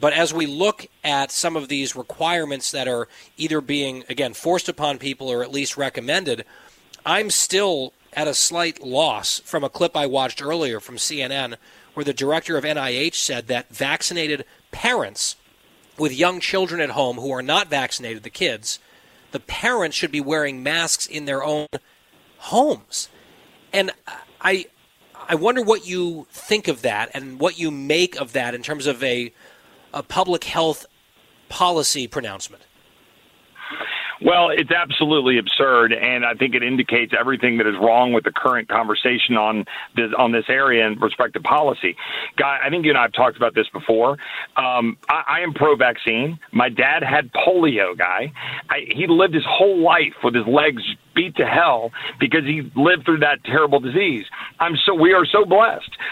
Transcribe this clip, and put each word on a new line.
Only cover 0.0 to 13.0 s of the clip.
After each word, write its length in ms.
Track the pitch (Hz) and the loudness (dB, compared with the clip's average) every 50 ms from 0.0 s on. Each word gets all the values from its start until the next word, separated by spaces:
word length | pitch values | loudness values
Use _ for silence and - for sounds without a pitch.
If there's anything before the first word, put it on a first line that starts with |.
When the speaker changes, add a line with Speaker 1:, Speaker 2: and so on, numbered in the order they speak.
Speaker 1:
But 140 | 139 151 147 | 0 0 2
as 200 | 165 170 151 156 | 2 0 0 0
we 120 | 165 160 | -2 -4
look 420 | 143 143 156 190 208 208 - - - _ _ - | -4 -2 -2 0 0 -2 -4 -10 -20 _ _ -4
at 260 | 151 143 139 135 - | -2 0 0 -2 -2
some 240 | - - - 170 165 | -4 -4 -4 -2 -4
of 140 | 156 139 127 | -4 -6 -6
these 260 | 143 139 135 120 - | -6 -4 -4 -6 -8
requirements 800 | 127 120 - - - 160 165 175 170 156 143 139 131 - - | -10 -12 -12 -8 -4 -2 -2 -2 -2 -4 -4 -6 -6 -6 -6
that 160 | - 139 127 127 | -6 -4 -4 -4
are 180 | 123 117 113 - - - - - _ | -4 -4 -4 -8 -12 -20 -20 -20 _
either 240 | - 156 156 156 151 | -6 -4 -2 -2 -2
being, 420 | 135 127 147 143 139 135 127 127 120 - | -2 -2 -2 -2 -2 -4 -6 -8 -10 -8
again, 260 | 127 123 139 120 104 | -4 -4 -4 -4 -4
forced 340 | - - 165 180 175 - - | -4 -2 0 0 0 -2 -4
upon 300 | - - 151 147 139 120 | -6 -2 -2 -2 -2 -2
people 300 | 131 139 135 - 135 131 | -6 -8 -8 -6 -6 -6
or 160 | 120 120 123 | -4 -4 -4
at 80 | 123 | -4
least 240 | 139 143 139 - - | -4 -4 -4 -4 -4
recommended, 680 | 139 139 127 - 135 117 127 156 190 185 139 117 110 107 _ - - - - _ _ _ _ - - - | -4 -4 -4 -4 -6 -4 -2 -2 -2 -2 -2 -4 -6 -6 _ -18 -20 -20 -20 _ _ _ _ -18 -8 -4
I'm 240 | 156 175 202 226 202 | -2 -2 0 0 -2
still 640 | - - - - 185 190 208 196 170 139 131 123 _ _ _ _ - | -2 -2 0 0 2 2 2 2 0 -2 -4 -8 _ _ _ _ -6
at 120 | 151 151 | -4 -4
a 80 | 151 127 | -2 0
slight 480 | - - - 165 170 170 165 156 - | 0 0 0 0 -2 -2 -2 -4 -8
loss 580 | 139 127 123 139 160 147 110 104 98 - - - - | -8 -4 0 0 2 0 0 -2 -4 -4 -6 -6 -6
from 180 | - - 156 | -6 -6 -4
a 60 | 139 131 | -4 -4
clip 280 | - - 175 160 - | -2 -2 -2 -2 0
I 100 | 156 143 | -2 -2
watched 360 | 135 131 135 131 123 - - | -2 0 -2 -2 -2 -6 -8
earlier 380 | 147 147 165 170 156 127 113 104 | -6 -6 -4 -2 -2 -4 -6 -8
from 180 | - - 123 107 | -10 -12 -8 -6
C 240 | - - 156 143 | -6 -6 -4 -6
N 80 | 131 127 | -6 -6
N 260 | 139 139 131 117 117 - _ - - - - _ - | -4 -6 -6 -8 -10 -14 _ -20 -20 -20 -20 _ -10
where 100 | 147 143 | -6 -4
the 80 | 143 | -4
director 440 | 131 127 135 139 156 160 - - 165 | -4 -2 0 0 0 -2 -2 -2 -4
of 80 | 143 135 | -2 -2
N 140 | 151 151 147 | -2 -2 -2
I 120 | 135 131 | -2 -4
H 320 | 123 127 | -2 -2